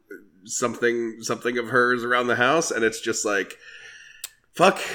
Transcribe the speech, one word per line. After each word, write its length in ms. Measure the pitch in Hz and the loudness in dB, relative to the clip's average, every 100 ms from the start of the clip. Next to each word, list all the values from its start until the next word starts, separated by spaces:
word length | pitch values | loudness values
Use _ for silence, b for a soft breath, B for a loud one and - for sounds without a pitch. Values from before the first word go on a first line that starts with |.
| _ 95 - _ | _ -20 -20 _
something, 760 | 117 - 120 110 120 117 117 113 | -10 -4 -2 0 0 0 -4 -6
something 340 | 117 117 123 123 | -6 -4 -2 -4
of 120 | 113 | 0
hers 360 | 127 123 123 | 2 4 2
around 220 | 120 123 120 | 0 0 2
the 100 | 117 | 2
house, 340 | 123 160 160 | 4 4 2
and 140 | 113 | 2
it's 160 | 113 - | 0 0
just 240 | 113 110 | -4 -2
like, 320 | 107 101 95 - B B B B B B B B _ | 0 -2 -2 -10 B B B B B B B B _
fuck. 260 | - 185 190 - | 4 4 4 -6